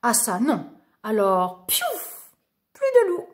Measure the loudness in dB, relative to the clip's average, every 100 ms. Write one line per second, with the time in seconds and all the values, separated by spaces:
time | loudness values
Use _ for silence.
0 | 2 0 0 0 0 0 -2 -18 _ _
1 | -4 0 2 2 0 -4 -4 -4 -2 -6
2 | -10 -16 -20 _ _ _ _ -4 2 4
3 | 4 -2 -8